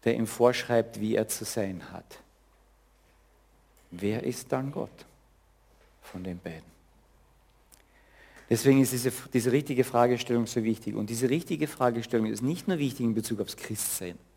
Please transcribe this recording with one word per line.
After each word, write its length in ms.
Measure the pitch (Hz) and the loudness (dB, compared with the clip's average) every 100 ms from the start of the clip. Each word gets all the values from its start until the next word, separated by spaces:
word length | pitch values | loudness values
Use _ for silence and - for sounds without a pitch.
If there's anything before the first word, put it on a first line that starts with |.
der 120 | - 120 | 2 0
ihm 120 | 113 | -2
vorschreibt, 720 | - 120 123 - 117 113 - | 4 4 4 2 2 2 -4
wie 160 | 107 107 | 0 0
er 120 | 110 | 0
zu 180 | - 107 | -4 -6
sein 460 | - 98 90 - | -4 -4 -6 -12
hat. 280 | 90 - - - _ _ _ _ _ _ _ _ _ _ _ _ _ _ _ _ | -16 -16 -20 -20 _ _ _ _ _ _ _ _ _ _ _ _ _ _ _ _
Wer 320 | 87 101 110 | -4 -2 0
ist 280 | 127 123 - | -2 -4 -4
dann 200 | 131 135 | -2 -2
Gott 340 | 147 - - - _ _ _ _ _ _ _ _ _ | -6 -8 -12 -20 _ _ _ _ _ _ _ _ _
von 220 | - 95 | -16 -10
den 160 | 92 87 | -8 -8
beiden? 300 | 90 80 - - _ _ _ _ _ _ _ _ _ - _ _ _ - - - - | -10 -14 -18 -20 _ _ _ _ _ _ _ _ _ -20 _ _ _ -20 -20 -20 0
Deswegen 320 | 113 135 135 | 4 6 6
ist 120 | 127 | 6
diese, 180 | 127 127 - - | 2 -2 -4 -2
diese 180 | 127 117 | 0 4
richtige 320 | 131 139 127 | 2 2 0
Fragestellung 640 | 123 120 120 123 - 120 113 | 2 4 4 4 0 0 0
so 160 | - | 0
wichtig. 320 | 110 110 - 107 | 0 -2 -4 -6
Und 140 | 107 | -4
diese 200 | 117 127 | -2 0
richtige 380 | 147 170 160 147 | 0 -2 -4 -4
Fragestellung 600 | - 123 117 113 117 110 | 2 0 2 0 0 0
ist 140 | 110 | -2
nicht 260 | 127 175 - | -2 -2 -2
nur 120 | 175 | 0
wichtig 260 | 139 127 117 | -2 0 0
in 80 | |
Bezug 280 | 110 117 107 | 0 -2 -4
aufs 160 | 101 - | -4 -8
Christsein 600 | - 110 - - 90 87 - | -10 -6 -6 -6 -8 -12 -20